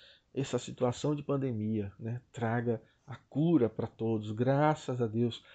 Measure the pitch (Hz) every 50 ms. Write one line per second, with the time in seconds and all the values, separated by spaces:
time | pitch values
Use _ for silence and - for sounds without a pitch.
0 | - - - _ _ _ - 131 139 - 131 123 - 123 127 - 127 123 120 -
1 | - 147 151 147 143 - 143 139 135 131 113 107 107 107 110 104 98 98 - -
2 | 113 113 120 120 - _ - 120 117 113 117 120 117 120 113 110 - _ _ _
3 | _ - 117 - _ _ - 135 160 170 170 135 113 107 - - 113 - - -
4 | 113 113 113 107 107 107 107 113 120 131 139 143 151 151 151 - - 139 127 120
5 | 120 110 107 117 120 117 - - - -